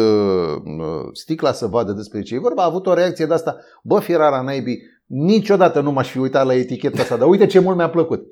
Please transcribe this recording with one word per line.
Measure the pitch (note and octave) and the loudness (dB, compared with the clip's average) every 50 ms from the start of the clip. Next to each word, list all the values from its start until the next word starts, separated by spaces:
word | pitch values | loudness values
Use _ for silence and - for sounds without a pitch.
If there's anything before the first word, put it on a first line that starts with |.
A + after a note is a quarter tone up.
| A2+ A2 G#2+ G#2 G#2 G2+ F#2+ F#2 F2 D#2+ D2+ - - | 4 4 4 4 2 2 2 0 0 -2 -4 -6 -8
uh, | D#2+ D2+ D#2+ D#2+ D#2 E2 D2+ C2+ - | -10 -8 -8 -6 -6 -6 -8 -8 -10
sticla | - - - - D#3 D#3 D#3 C#3+ | -14 -14 -10 -8 -6 -2 -2 -2
să | A#2+ - - G#2+ | -2 -2 -4 -4
vadă | F2+ A#2 A2+ G2 | -2 -2 -2 -2
despre | G#2 G2+ G#2+ G#2 - G#2+ | -4 -8 -10 -10 -10 -10
ce | G2+ - A2 | -8 -8 -6
e | B2+ | -4
vorba, | E3 A#3+ - C4+ | -4 -2 -2 0
a | F#3 | 0
avut | E3+ D#3+ F3+ F3+ F#3+ | 0 -2 -2 -2 0
o | F3+ | 0
reacție | F3 F3 F3+ E3+ - D#3+ | 2 0 0 -2 -2 -2
de | D3+ E3 | -2 -2
asta: | D#3+ E3 D#3+ C#3 - - _ _ _ - | -2 -2 -4 -8 -8 -12 _ _ _ -4
„Bă, | A2+ - G#3 | 0 0 0
fierara | G3+ - E3+ E3 D#3 D3+ C#3 C3 | 2 0 0 2 4 2 2 0
naibii, | B2+ C3+ C#3 C#3 A#2 B2 A#2+ G#2 - - _ _ _ | -2 -4 -6 -6 -6 -6 -8 -8 -10 -16 _ _ _
niciodată | - C3 C3 D3 F3+ G#3+ A3 G#3 - G3+ F#3+ F#3 E3+ - D3 | -10 -6 -2 2 2 2 2 4 2 4 4 4 4 2 2
nu | C#3+ D3 | 0 0
m-aș | C#3+ C3+ B2 - | -2 -2 -4 -4
fi | - B2+ | -4 -4
uitat | C3 C3 - C#3+ C3+ | -2 0 0 2 2
la | C3 B2+ | 2 2
eticheta | B2+ B2+ B2+ C3 A2+ - C#3 B2 C#3 | 2 0 -2 -4 -4 -4 -4 -2 -2
asta, | C3 - B2 A2+ | -2 -2 0 2
dar | A#2+ D#3 | 4 4
uite | F#3 G3 G#3 | 6 6 4
ce | F#3 - F#3+ | 4 6 4
mult | F3 F#3 F#3+ F3 | 4 4 2 0
mi-a | E3+ D#3+ | -2 0
plăcut.” | - E3+ D#3+ D#3+ B2 - - - | 0 0 0 0 -2 -6 -6 -10